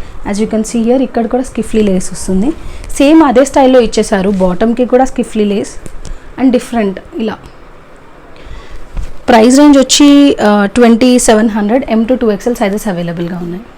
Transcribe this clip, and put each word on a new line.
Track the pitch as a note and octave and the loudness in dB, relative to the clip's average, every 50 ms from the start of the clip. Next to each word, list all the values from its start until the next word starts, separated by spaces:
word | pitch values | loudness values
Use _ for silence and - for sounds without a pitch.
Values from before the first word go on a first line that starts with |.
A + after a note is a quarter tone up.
| - - - - - G3+ | -6 -8 -10 -10 -8 -6
As | G#3 G3+ | -4 -4
you | A3 G#3+ | -4 -2
can | A3 A3 G#3+ | -2 -2 -4
see | - - A#3 A3 | -2 -2 -2 0
here, | A#3 B3 C4+ | 0 0 0
ఇక్కడ | B3+ A#3 - B3 A3+ A3+ | 0 -2 -2 -4 -4 -2
కూడా | - B3 C4 | -2 -4 -4
స్కిఫ్లీ | - - A#3 G#3+ - - A3 | -4 -6 -8 -6 -2 0 0
లేస్ | G#3 G3+ F#3+ F3+ - - | 0 2 0 0 -2 -4
వస్తుంది. | F#3 - - - F#3 F#3 G#3 C#4+ - - - - - - - - - - | -6 -8 -6 -2 -2 0 0 -2 -4 -6 -8 -12 -12 -10 -8 -6 -2 2
సేమ్ | C#4 C#4 D#4+ D#4+ D#4+ | 2 4 6 6 4
అదే | C#4 G#3+ B3 C#4 | 4 4 2 2
స్టైల్లో | C4+ - D4+ C4+ B3+ C4 B3+ | 2 2 2 4 4 4 4
ఇచ్చేసారు, | A#3 G3+ - A3 G#3+ - G#3 F#3+ F#3 G3 | 2 2 0 -2 -2 0 0 -2 0 0
బాటమ్‌కి | G#3 F#3 F#3+ F3+ F3+ - A3+ A#3 A#3 A#3+ B3 | 0 0 0 0 0 0 0 -2 0 0 -2
కూడా | A3+ B3+ B3 C4 | 0 2 2 2
స్కిఫ్లీ | C4 - - A3+ - - A3 G#3 | 0 -2 -4 -6 -4 -2 -2 -2
లేస్ | G3+ G3+ F#3+ - - - - - - - - - - - - - - - - | -2 -2 -4 -4 -8 -10 -12 -12 -12 -12 -10 -10 -10 -12 -12 -14 -16 -8 -2
and | B3+ C4+ | 0 2
different | A#3 B3 - - A#3+ A#3 G#3 G3 F#3 - - - - | 2 0 -2 -2 -4 -2 -2 -2 -4 -6 -12 -14 -10
ఇలా. | E4+ A3+ G#3+ - - - - - - - - - - - - - - - - - - - - - - - - - - - - - - - - - - - - - - - - | -8 -6 -6 -8 -10 -14 -20 -20 -20 -20 -20 -20 -20 -20 -20 -20 -20 -20 -20 -20 -20 -20 -20 -20 -20 -18 -18 -18 -16 -16 -14 -14 -12 -12 -12 -10 -8 -8 -8 -8 -8 -2 2
ప్రైస్ | B3 A3+ A3 B3+ C4 C#4 | 2 4 4 4 4 6
రేంజ్ | D4 D4 C#4 C#4 | 6 6 6 6
వచ్చి, | C4 C4 - - D4 C#4+ C#4+ C#4+ C#4+ C#4 - - | 4 2 2 4 4 6 6 6 6 4 2 2
ఆ, | A3 G#3 G#3 G#3 G3+ | 0 0 2 2 0
ట్వంటీ | G3+ - B3 A#3+ A#3 A#3 G#3+ B3+ B3+ B3 B3 | 0 2 2 4 4 4 4 4 4 4 2
సెవెన్ | - - A3 G#3+ A3 A#3 | 4 2 2 2 2 0
హండ్రెడ్, | G#3 A3 G#3 G3+ A3+ C4+ C4+ - | 0 -2 -2 0 0 -2 -2 0
ఎం | A3+ A3 A3+ | -2 -2 0
to | A3 B3+ | 0 -2
టూ | A#3+ B3 A3 | 0 0 -2
ఎక్స్ఎల్ | G#3 F#3+ - B3 B3 | -2 -2 -2 -4 -4
సైజెస్ | - A#3 G3 G3 G#3+ - G#3 | -2 -2 -2 -2 -4 -4 -6
అవైలబుల్గా | F#3 E3+ F3 E3+ E3+ E3+ E3+ E3+ F3+ F3 | -6 -6 -6 -6 -6 -6 -8 -8 -8 -8
ఉన్నాయి. | F3 E3+ F3 G3 A#3+ - - | -8 -10 -10 -12 -14 -16 -20